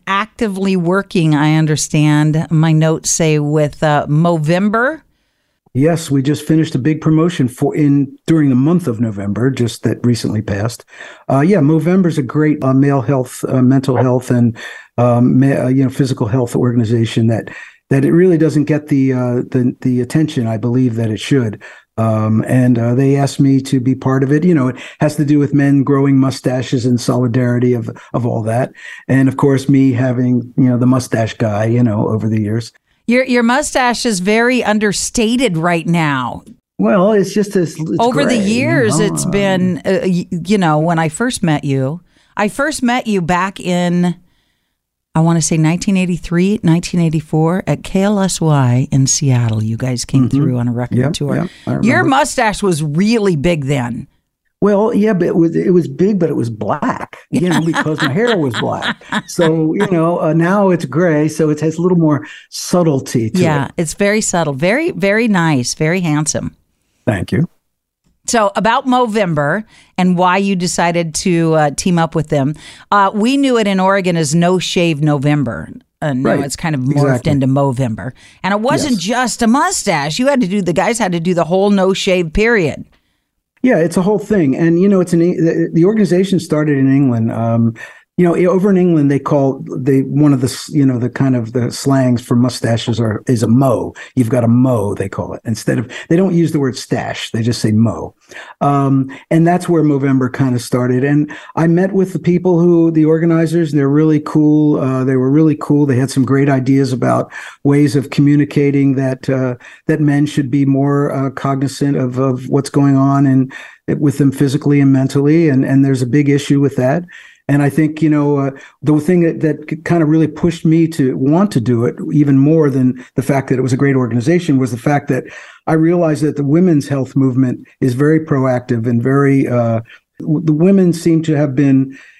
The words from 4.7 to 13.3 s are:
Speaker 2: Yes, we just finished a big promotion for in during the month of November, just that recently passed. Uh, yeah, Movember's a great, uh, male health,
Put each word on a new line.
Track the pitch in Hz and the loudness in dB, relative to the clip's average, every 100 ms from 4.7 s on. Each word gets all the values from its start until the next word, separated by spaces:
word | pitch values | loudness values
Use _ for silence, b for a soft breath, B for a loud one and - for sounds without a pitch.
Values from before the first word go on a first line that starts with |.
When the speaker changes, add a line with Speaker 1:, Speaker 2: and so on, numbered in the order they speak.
| 226 262 320 _ _ _ _ _ _ _ | 0 -2 -4 _ _ _ _ _ _ _
Speaker 2:
Yes, | 123 151 165 - | 0 0 0 -2
we | 139 | -2
just | 131 147 - | 0 -2 0
finished | 160 156 | 0 0
a | 143 | -2
big | 123 156 | -2 0
promotion | 156 156 175 175 120 | 2 2 2 0 -4
for | - 143 | 0 -4
in | - 147 143 135 - - | 0 2 2 0 -6 0
during | 160 143 | 2 4
the | |
month | 127 143 175 135 | 2 2 2 0
of | 107 | -4
November, | 113 101 101 101 131 | -4 -4 -6 -2 -2
just | 131 117 - | 0 -4 -2
that | 117 - | -4 -2
recently | 120 117 - 104 | 0 0 -2 -4
passed. | - 101 113 - - B B B B | -4 -4 -6 -8 -20 B B B B
Uh, | 135 | 0
yeah, | 165 202 | 4 4
Movember's | 143 160 156 185 170 147 | 4 2 2 2 2 0
a | |
great, | 123 151 151 147 | -2 0 0 0
uh, | 131 | 2
male | 135 143 139 | 2 4 2
health, | 117 135 127 | 0 -2 -2